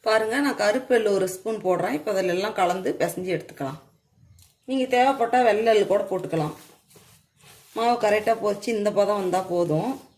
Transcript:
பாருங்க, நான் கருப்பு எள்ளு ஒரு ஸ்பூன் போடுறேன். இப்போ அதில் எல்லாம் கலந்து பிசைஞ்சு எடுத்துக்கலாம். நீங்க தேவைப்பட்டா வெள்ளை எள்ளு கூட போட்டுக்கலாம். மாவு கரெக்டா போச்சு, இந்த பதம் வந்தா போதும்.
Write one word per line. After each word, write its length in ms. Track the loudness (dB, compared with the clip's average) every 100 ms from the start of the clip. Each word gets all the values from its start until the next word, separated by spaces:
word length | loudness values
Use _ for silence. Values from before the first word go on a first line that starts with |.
| 2
பாருங்க, 300 | 2 2 0 0
நான் 140 | 0
கருப்பு 300 | 0 0 2 2
எள்ளு 120 | 2 0
ஒரு 100 | 0 -4
ஸ்பூன் 220 | -8 -4 0
போடுறேன். 300 | 0 0 -2
இப்போ 120 | -2
அதில் 200 | -2 0 -2
எல்லாம் 220 | -2 0
கலந்து 320 | 0 0 -4 -2
பிசைஞ்சு 320 | -2 -2 -4 -6
எடுத்துக்கலாம். 440 | -6 -10 -10 -10 _ _ _ _ _ -20 _ _ -6
நீங்க 160 | -2 0 4
தேவைப்பட்டா 440 | 4 2 2 4 4
வெள்ளை 240 | 4 4
எள்ளு 140 | 4 4
கூட 100 | 0 0
போட்டுக்கலாம். 420 | -4 -2 -4 -4 -8 -20 -20 _ -20 -20 _ _ _ -20 -20 _ -2
மாவு 180 | 0 2 2
கரெக்டா 300 | 2 0 0
போச்சு, 260 | 0 -2 -4 -2
இந்த 140 | 0 2
பதம் 220 | 2 0
வந்தா 200 | 0 -2 -2
போதும். 360 | -2 0 0 -2 -6 -12